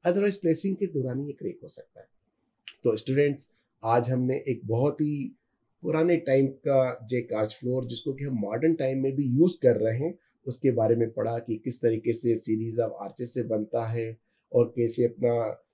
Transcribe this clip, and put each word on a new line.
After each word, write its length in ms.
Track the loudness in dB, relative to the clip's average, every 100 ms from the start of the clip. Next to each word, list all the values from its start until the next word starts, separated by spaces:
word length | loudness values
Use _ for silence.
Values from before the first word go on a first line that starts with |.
| -2
otherwise 300 | 0 -2 -2
placing 400 | -2 -2 -2 -4
के 100 | -4
दौरान 340 | -4 -6 -6 -8
ये 60 |
crack 260 | -10 -12 -12
हो 60 | -18
सकता 320 | -20 -20 -20
है। 60 | -20 _ _ _ _ _ -20 -4
तो 120 | -2 -2
students, 540 | -2 0 0 -2 -12 _ _ _
आज 260 | 0 0 0
हमने 340 | -2 -2 -4 -4
एक 120 | -8
बहुत 360 | -4 -2 -2 -2
ही 360 | -4 -4 -10 -14 _ _ _ _
पुराने 340 | 6 8 8 6
टाइम 300 | 6 6 6
का 600 | 2 4 6 4 0 -2
जैक 220 | -2 0
आर्च 240 | -2 -2 -2
फ्लोर, 260 | -2 -2 -4
जिसको 260 | -8 -6
कि 120 | -6
हम 100 | -4
modern 400 | -4 -4 0 2
time 280 | 2 0 -2
में 140 | -2 -2
भी 80 |
यूज़ 320 | 0 4 2 4
कर 140 | 2 2
रहे 220 | 0 -2
हैं, 200 | -4 -8 _ _ -12
उसके 240 | -2 0
बारे 260 | 2 2 2
में 140 | 0
पढ़ा 280 | -2 -6 -6
कि 180 | -6 -8
किस 240 | -8 -2
तरीके 320 | -2 -2 -4
से 240 | -4 -2 -4
series 380 | -2 -6 -4
of 180 | -4 -6
arches 420 | -6 -14 -12 -10
से 80 | -8
बनता 440 | -6 -6 -4 -6 -4
है 300 | -6 -8 -12 _ _ _
और 200 | 0 0 0
कैसे 280 | -4 0
अपना 600 | -2 0 -2 -2 -4 -8 _